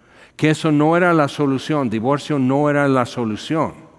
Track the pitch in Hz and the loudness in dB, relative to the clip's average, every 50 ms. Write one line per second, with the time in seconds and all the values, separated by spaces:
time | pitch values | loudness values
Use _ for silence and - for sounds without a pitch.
0 | _ _ - - - - _ - - 156 156 151 - 160 151 147 151 156 165 175 | _ _ -20 -20 -20 -20 _ -2 0 0 2 2 0 0 2 2 4 4 4 4
1 | 180 175 170 160 143 135 - - 147 139 135 127 - - 156 147 135 117 107 110 | 4 4 4 2 2 0 0 -2 -2 0 -2 -2 -2 -2 -2 -2 -2 -2 -2 -2
2 | 104 131 143 143 - - 151 139 127 127 135 143 147 147 143 143 143 139 135 131 | -2 0 -2 -2 -2 -2 -2 0 0 0 0 2 0 0 0 0 2 2 2 0
3 | 120 123 - 127 120 110 107 104 - - 156 160 139 98 76 - - - - | 0 -2 -4 -6 -4 -4 -4 -6 -6 -4 -4 -2 -2 -4 -6 -12 -20 -20 -20